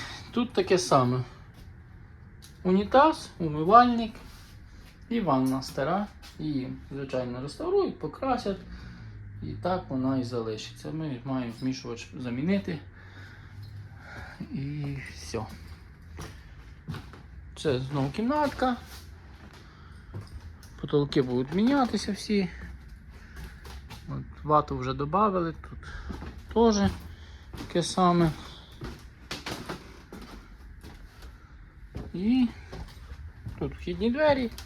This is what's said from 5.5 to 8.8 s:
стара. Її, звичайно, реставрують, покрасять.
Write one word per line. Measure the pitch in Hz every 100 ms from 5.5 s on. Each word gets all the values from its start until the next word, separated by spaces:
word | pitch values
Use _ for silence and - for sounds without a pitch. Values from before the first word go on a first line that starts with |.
| 131
стара. | 131 - 143 190 208 - - -
Її, | 156 139 131 135 -
звичайно, | 139 135 127 120 123
реставрують, | 143 - 330 403 320 -
покрасять. | 151 - 269 247 208 190 - -